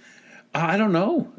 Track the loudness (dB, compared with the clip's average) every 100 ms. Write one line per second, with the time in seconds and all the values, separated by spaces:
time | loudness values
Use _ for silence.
0 | -20 -20 -20 -20 -10 -4 0 0 2 2
1 | 0 0 -4